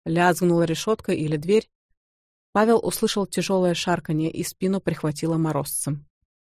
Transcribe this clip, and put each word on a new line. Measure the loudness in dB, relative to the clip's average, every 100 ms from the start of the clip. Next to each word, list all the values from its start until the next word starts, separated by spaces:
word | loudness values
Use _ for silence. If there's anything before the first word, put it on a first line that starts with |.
| -2
лязгнула | 2 4 4 2 2
решетка | 2 0 -2 -2 -2
или | -2 -2 -2
дверь. | 2 0 0 _ _ _ _ _ _ _ _
Павел | 2 4 4
услышал | 2 -2 -2 -2 -2
тяжелое | -2 0 2 2 0
шарканье, | 0 -2 -2 -2 -2
и | -4
спину | -8 -4 -2 -2
прихватило | -2 -2 -4 -2 -2 0
морозцем. | 0 -2 -4 -6 -6 -6 -10 _ _ _